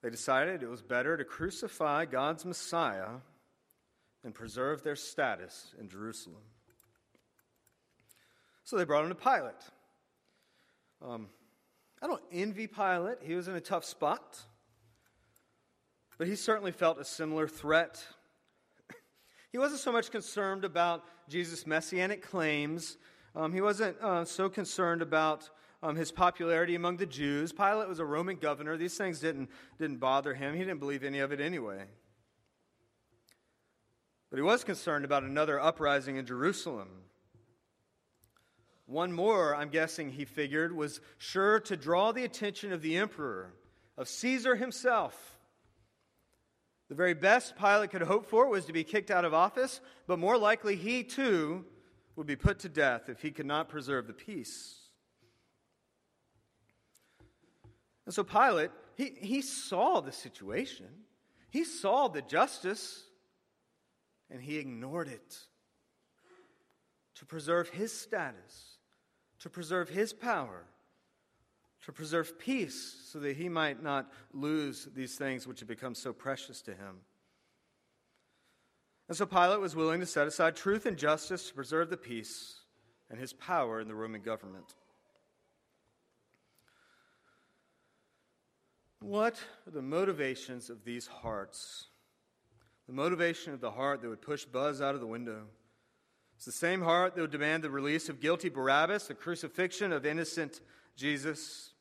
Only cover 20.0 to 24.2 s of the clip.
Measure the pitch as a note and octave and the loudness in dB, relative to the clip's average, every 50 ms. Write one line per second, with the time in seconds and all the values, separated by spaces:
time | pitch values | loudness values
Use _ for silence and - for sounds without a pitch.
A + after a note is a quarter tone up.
20 | A3+ - - A3 F#3 - - G#3 G3+ G3 F#3+ G3 F#3+ F#3+ D3+ E3+ E3+ F3 E3+ E3 | 2 0 -4 -6 -6 -4 -2 -2 0 0 0 -2 -4 -2 4 4 4 4 4 0
21 | E3 - - - _ - C#3+ F3+ F3 E3 E3+ D#3+ - D#3 D#3 D#3+ D#3+ - - F3+ | -6 -14 -20 -20 _ -6 -4 -4 -4 -4 -6 -10 -4 0 0 0 0 0 0 0
22 | F3+ F#3+ G#3 - - - - F#3 D#3+ D#3 D3+ D3 D3 D3 D#3+ E3+ E3 - - - | 2 0 0 -4 -6 -6 -2 0 2 2 2 2 0 -2 -2 -6 -6 -10 -12 -14
23 | _ - - _ - - _ D#3+ D#3 D#3 F3 F#3 G3 G#3 G#3 G3 A3 A3 G#3+ G#3 | _ -20 -20 _ -20 -14 _ -2 -2 0 0 2 2 2 4 4 0 0 0 -2
24 | G#3 G#3+ F#3 E3+ | 0 2 2 2